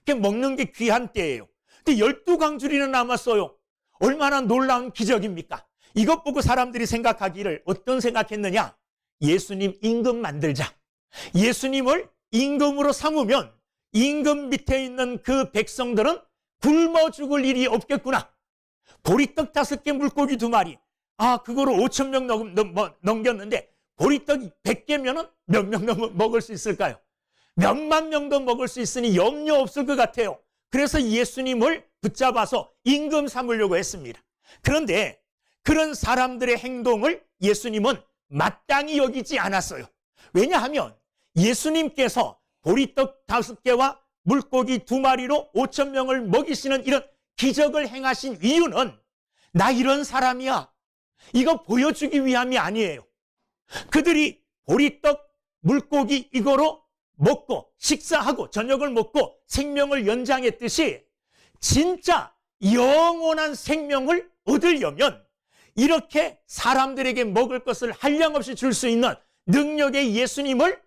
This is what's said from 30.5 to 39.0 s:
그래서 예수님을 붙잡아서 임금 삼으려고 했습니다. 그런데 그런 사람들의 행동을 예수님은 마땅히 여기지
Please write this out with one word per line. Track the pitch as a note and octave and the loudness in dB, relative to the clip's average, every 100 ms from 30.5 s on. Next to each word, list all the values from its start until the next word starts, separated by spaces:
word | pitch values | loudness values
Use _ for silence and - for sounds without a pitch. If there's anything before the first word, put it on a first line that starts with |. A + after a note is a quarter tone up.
| _ _ | _ _
그래서 | B3+ C#4+ D#4 | -2 0 0
예수님을 | A#3+ A3 B3 - C4 B3+ B3 E4 _ _ | 0 0 0 -2 -4 0 2 0 _ _
붙잡아서 | - - C4 B3 G#3 A#3+ - _ | -8 0 0 2 -2 -2 -6 _
임금 | A#3+ C#4+ D4+ D4+ C#4+ | 0 0 2 -2 -2
삼으려고 | B3 B3 A3+ G3+ F3 | -6 -4 0 0 0
했습니다. | E3 F#3+ C3 A2+ _ _ _ - | -2 -8 -14 -18 _ _ _ -6
그런데 | - D4 C#4+ F3+ F3+ G2 _ _ _ _ | -2 0 0 -2 -2 -6 _ _ _ _
그런 | - D#4 D#4 | 0 2 2
사람들의 | C#4+ A3 B3 B3+ B3+ B3 A#3+ | -2 -2 0 0 -2 -2 -2
행동을 | B3 B3+ A#3+ A3 B3+ E4+ _ _ | -2 -4 0 0 0 -2 _ _
예수님은 | G3 G#3 A#3+ G#3+ G#3+ C4 _ _ _ | 0 0 -2 -2 0 -2 _ _ _
마땅히 | C#3+ F3 - _ C#4 D4 | -2 -2 -4 _ -2 0
여기지 | D4 | 0